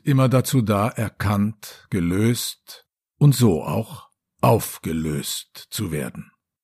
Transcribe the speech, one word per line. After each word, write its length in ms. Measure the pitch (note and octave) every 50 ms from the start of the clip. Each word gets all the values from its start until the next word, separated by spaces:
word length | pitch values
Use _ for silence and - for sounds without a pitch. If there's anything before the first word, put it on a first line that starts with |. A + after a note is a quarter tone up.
| -
immer 240 | - C#3+ C3 C3 C3
dazu 320 | A#2+ B2+ A#2 - - C3+
da, 280 | A2+ G2+ G#2+ G2+ G2+ A#2+
erkannt, 960 | - - A2 G2+ - - - G2+ G#2 G2+ G2+ G#2+ A2+ _ - - - - - -
gelöst 960 | - G2 E2+ F2 F2 F#2+ G#2+ A2+ A#2 A#2 - - - - _ - - - _ _ _ _ _ _ _
und 180 | - C#3+ D3 C3+
so 300 | A#2 A#2+ A2+ F2 D2+ -
auch 460 | - D2 G#2 A2+ - - - - - _ _ _ _ _ _ -
aufgelöst 1300 | B2 A#2 G#2 - - - - - F#2+ D#2+ D#2+ D#2 D#2+ D2+ C#2+ C2+ - - - - _ - - - -
zu 200 | - - G#2+ F2
werden. 420 | D#2+ D2+ C2+ A#1+ - - - - _ _ _ _ _ _